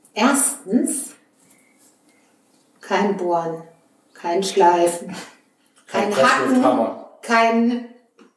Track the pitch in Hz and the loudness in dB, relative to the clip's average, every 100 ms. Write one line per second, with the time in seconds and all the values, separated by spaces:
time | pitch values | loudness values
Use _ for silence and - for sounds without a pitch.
0 | _ 208 254 277 - - 180 254 - - | _ -2 0 2 -2 -4 -2 -2 0 -4
1 | - - _ _ _ _ _ _ _ _ | -10 -16 _ _ _ _ _ _ _ _
2 | _ _ _ _ _ _ _ _ - 196 | _ _ _ _ _ _ _ _ -4 -2
3 | 202 180 175 170 165 165 - _ _ _ | 0 -2 -2 -2 -4 -8 -14 _ _ _
4 | _ - 170 180 190 196 185 170 170 - | _ -12 -4 -2 -2 2 4 4 2 -2
5 | 185 - - - _ _ _ _ - - | -10 -14 -16 -20 _ _ _ _ -6 -4
6 | 202 208 254 262 269 254 269 233 - - | 0 2 2 2 2 2 2 2 -2 -6
7 | - - - 233 226 233 233 240 - - | -18 -18 -2 2 2 2 0 -2 -8 -20
8 | _ _ - | _ _ -20